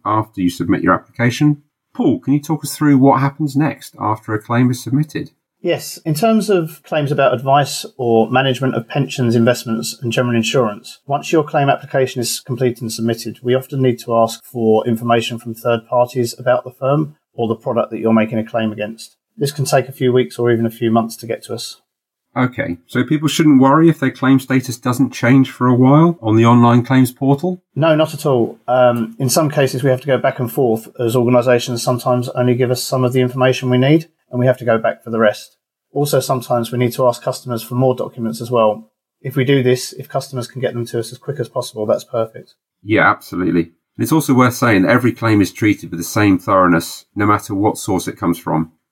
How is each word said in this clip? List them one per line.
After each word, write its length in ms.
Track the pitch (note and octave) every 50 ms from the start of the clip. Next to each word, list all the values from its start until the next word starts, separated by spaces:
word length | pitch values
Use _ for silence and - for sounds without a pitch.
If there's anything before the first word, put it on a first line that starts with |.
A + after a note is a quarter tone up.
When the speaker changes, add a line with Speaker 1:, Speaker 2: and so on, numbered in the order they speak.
| -
Speaker 1:
after 340 | G2+ G#2+ A2 G#2+ - _ -
you 120 | F#2 F2
submit 320 | - - F2+ F2 F#2+ - -
your 100 | F#2 F2+
application. 680 | F2 - _ _ - A#2+ B2 A#2+ - D3+ D3 D3 C#3+ _ _ _ _ _ _ -
Paul, 240 | - B3 E3 A#2 -
can 160 | - - C#3
you 40 | D3
talk 240 | C#3+ - E3 D3 -
us 140 | C#3+ - -
through 220 | D#3 D3 C#3+ C3
what 220 | B2+ C#3 C3+ C3+
happens 340 | C#3 C#3+ C#3+ - D#3 C#3+ C3
next 400 | C3+ D#3 D3 - - - - - -
after 360 | G2+ G#2 G#2+ - - - G#2+
a 60 | G#2+
claim 280 | - - A#2+ A#2+ B2+ B2
is 140 | B2+ - -
submitted? 480 | - B2 C#3+ D3+ D3+ - - - - _ _ _ _ _ _
Speaker 2:
Yes. 380 | - F3 E3 - - - - - -
In 80 | D#3+ D#3
terms 380 | D3+ - A3+ A3 A3 G3 G3
of 320 | G#3 F3+ E3 D#3+ - - _
claims 280 | - - D#3 D3 C3
about 220 | C#3+ C#3 C#3 C3 -
advice 540 | B2+ B2 C3+ C3+ D3 C#3+ - - - - - - -
or 320 | B2+ A#2+ A#2 A2+ A2 A2
management 460 | B2 C3 C3 C3+ B2+ A#2 C3+ C3 A#2
of 120 | A#2 A#2 -
pensions, 480 | - D3 C#3+ - - - B2+ A#2 A2+
investments 640 | B2 A2+ A2+ B2 A#2+ - A#2+ A2+ A2 A#2 - - -
and 120 | - A#2+
general 240 | A2+ - B2+ B2 A#2+
insurance, 640 | A#2 A2 A2 - C#3+ B2 G#2+ G#2 G2 - - - - _ -
once 240 | C#3 C#3+ C#3+ -
your 120 | - D#3+ D3+
claim 260 | D3+ - D#3 C#3+ C#3
application 520 | C#3 - - - - C#3 C3+ B2+ - C3
is 180 | A#2+ A#2 - -
complete 420 | - - C3 A2+ C3+ B2+ A#2 -
and 120 | A#2+ A2 A2
submitted, 460 | - A2+ A#2 A#2 A2+ - A2+ G#2+ -
we 140 | - A#2+ B2
often 260 | C3 C3 - - C3+
need 160 | C3 B2+ A#2+ A2+
to 140 | - - A#2
ask 300 | A#2 A2+ A2 A2+ - -
for 420 | - - A#2+ A2+ A2 A2 G#2+ - B2
information 520 | A#2 A2+ A#2+ A#2+ A#2 A#2 A2 - A#2+ A2+
from 160 | - A#2 A2+
third 320 | A2+ - B2+ A#2 A2+ A2+ _
parties 480 | - B2 B2 B2 - C3 A#2+ A#2+ - -
about 280 | A#2 B2+ B2 B2 -
the 60 | B2+
firm 440 | - _ C#3 C3 C#3+ D3+ D#3 C#3+ - _ _ _ _
or 120 | - A#2+ G#2+
the 80 | A2+
product 340 | A2 - C#3 A#2+ A#2 G#2+ -
that 100 | A2+ G#2+
you're 120 | A2+ A2+
making 260 | A2 A2+ A2 A2 - A2
a 60 | G#2+
claim 260 | A2 - A#2 A2 A2
against. 460 | G#2+ G2+ G#2+ G#2+ A2+ - - - _ _ _ _ _ -
This 160 | C#3 C#3+ -
can 100 | - C3+
take 240 | - - C3 B2+ -
a 60 | C3+
few 180 | - C#3 B2+
weeks 260 | A#2+ B2+ B2 A2+ - -
or 140 | A#2+ A#2+
even 140 | A#2+ A2+ A2+
a 60 | A#2
few 200 | A2+ - A#2+ A2+
months 240 | A2+ A2+ A2+ A2+ - -
to 100 | - A2+
get 140 | A2+ - -
to 100 | - A#2+
us. 280 | A2 - - - - _ _ _ _ _ _ _ _ _ _ -
Speaker 1:
Okay, 440 | C3 B2+ B2 - - F#2 E2+ E2+ - _
so 200 | _ - B2 B2
people 240 | - D#3 D3+ D3+ D3
shouldn't 320 | - - E3 D#3 C#3+ C3
worry 260 | C3 C3 C#3 D#3 D#3+ E3
if 120 | D#3 -
their 120 | - C3
claim 300 | B2+ - - B2+ C3+ C3+
status 360 | - - C3+ C3 B2 - A#2 -
doesn't 340 | - B2+ A#2 A#2 C#3 A#2+
change 380 | - - - A#2 C3 C3+ C3 B2+
for 180 | - - B2+ B2+
a 80 | B2+
while 440 | A#2+ B2+ B2+ C#3+ D3+ E3 F3 E3 -
on 140 | - A2 G#2+
the 100 | A2 A2+
online 380 | A#2 A#2+ A#2+ A#2+ A#2+ A#2+ B2 A#2
claims 300 | - C3 C3 C3 B2 -
portal? 500 | - C#3 C3+ C#3+ C#3+ F3 F3+ F#3 F3+ _ _ _
Speaker 2:
No, 200 | C#3 D3 E3 D#3
not 180 | D3+ D#3 D#3 D#3+
at 120 | D3 -
all. 340 | D#3 C3+ B2 A2+ G2+ - - _ -
Um, 480 | B2 B2+ B2 B2 A#2+ A#2+ A2+ A2+ - -
in 100 | C#3+ B2+
some 200 | - F3 D#3+ D3
cases, 340 | C#3+ D#3 C#3 C3 - C3 A#2+
we 60 | C#3
have 120 | B2+ B2+
to 60 | - D3
go 100 | C3 A#2+
back 220 | - C#3 B2+ -
and 120 | C3 A#2+
forth, 380 | - - C#3 A#2+ A2 A2 - - - -
as 160 | B2+ A#2 A2
organisations 680 | C3 A#2+ A#2 B2 B2 A#2 C3 B2 A#2+ - - B2 A#2
sometimes 460 | - - B2 A#2+ - C3+ B2 B2 A#2+ B2
only 260 | - C3 B2 B2 B2
give 160 | A#2+ B2+ A#2+
us 120 | B2+ B2 -
some 220 | - - C3 C3
of 80 | B2 B2
the 80 | C3
information 480 | B2+ B2 B2 B2+ B2+ C3 B2+ - - B2+
we 80 | B2 B2
need, 320 | B2+ C#3 D3+ D#3+ D#3 - _ _ _ _
and 80 | - B2
we 80 | B2 C3
have 100 | B2 -
to 80 | A#2
go 120 | A#2 A2+ A2+
back 240 | A2 A#2 - -
for 80 | _ A#2+
the 100 | A2+ A2+
rest. 360 | A2+ G#2 G#2 - - - _ _ _ _ _ _ _ _ -
Also, 260 | D3 D3 D3 D#3+ C3+
sometimes 540 | C3 - C#3 B2+ A#2+ - B2+ A#2+ A#2 A#2 -
we 60 | A#2+
need 120 | B2 A#2+ A#2
to 140 | - C3 B2
ask 160 | B2 - -
customers 400 | - B2 - - C3 B2 A2+ -
for 120 | - B2+
more 200 | B2 C3 C3 B2+
documents 460 | B2 - A2+ - - A2+ A2+ A2+ A2+
as 100 | A#2+ A2+
well. 400 | B2 A#2+ A2 G#2+ G#2 G#2+ - _ _ _ _ _ _ _
If 160 | - C#3 - C#3
we 80 | C3
do 180 | C3 C#3+ C#3 B2+
this, 300 | B2+ B2+ B2 - - -
if 160 | - C3+ -
customers 380 | - - - - C#3 B2+ A#2 -
can 120 | - C3
get 140 | A#2+ A#2+ -
them 120 | A#2+ A#2 A2+
to 120 | - A#2
us 140 | A2+ - -
as 40 | -
quick 200 | - - C3 B2
as 80 | A#2+ -
possible, 380 | - C3 B2 - - A2 G#2+
that's 180 | G#2+ G#2+ G2+ -
perfect. 520 | - - A#2 A2+ A2+ - - - _ _ _ _ _ _ _ -
Speaker 1:
Yeah, 260 | G2+ G#2+ G2+ D#2+ -
absolutely. 600 | - - - - - F2+ F#2 - - E2+ E2 - _ _ _ _ _ -
And 60 | A#2
it's 80 | - D#3
also 200 | D#3+ D3+ - C#3
worth 200 | B2 B2+ A#2+ A#2+
saying 300 | - - A#2+ A2 F#2+ F#2
that 80 | E2+
every 200 | - - - A#2+
claim 300 | - - - A2+ G#2+ G#2
is 100 | G2 F2+
treated 380 | - - - G#2 G2+ - - E2
with 100 | F2+ E2+
the 60 | E2+
same 340 | - - A2+ G#2 G#2 F#2+ F2+
thoroughness, 640 | - - G2+ F#2+ F#2 F2+ F2 E2 E2 - - - - _ _
no 100 | G2+ G#2
matter 280 | G#2 G#2 G2+ - - G#2
what 240 | G2 G2+ A2 G#2 -
source 300 | - - G2+ F2+ - -
it 100 | - -
comes 220 | - E2+ E2+ -
from. 320 | - D#2+ D#2+ D#2+ D#2+ D#2+ _ _ _ _